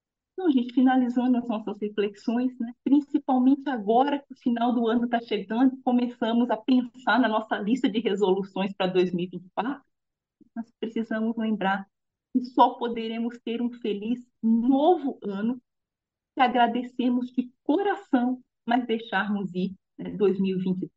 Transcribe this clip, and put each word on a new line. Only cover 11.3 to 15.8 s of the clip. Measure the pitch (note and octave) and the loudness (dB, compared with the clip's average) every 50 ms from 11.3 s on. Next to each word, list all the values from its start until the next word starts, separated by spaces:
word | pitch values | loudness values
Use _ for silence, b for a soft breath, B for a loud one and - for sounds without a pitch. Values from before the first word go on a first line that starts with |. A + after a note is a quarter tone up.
| A#3 A#3 | -2 -2
lembrar | A3 A3 A3 G3+ F#3 F#3+ G3 G3+ G3 _ _ _ _ _ _ _ _ _ - B3+ | -2 -2 -2 -2 -2 -2 -2 -2 -6 _ _ _ _ _ _ _ _ _ -2 -2
E | B3 | -2
só | - - - B3+ B3 B3 | 0 4 4 4 4 4
poderemos | - A#3+ A#3+ A3 A3+ A3+ A3+ A3+ A3+ A#3 A#3 A#3 - | 0 -6 -6 -4 -4 -6 -6 -6 -4 -6 -6 -6 -8
ter | - - A3+ A#3 A#3+ | -8 -6 -6 -4 -4
um | A#3+ A#3+ - | -6 -6 -6
feliz | - A3 G3+ G3+ G3+ A3+ B3 B3 - _ _ _ - | -6 -4 -4 -4 -4 -4 -6 -6 -6 _ _ _ 0
novo | A3+ A3+ A#3 A3+ B3 C4+ C4+ D4 E4 F#4 E4 C#4 C#4 A3 - - | 2 2 2 4 2 2 4 4 4 4 2 0 -6 -8 -8 -8
ano | G3+ G3 F#3+ G#3+ A#3 B3+ B3+ _ _ _ _ | -8 -6 -4 -4 -4 -4 -6 _ _ _ _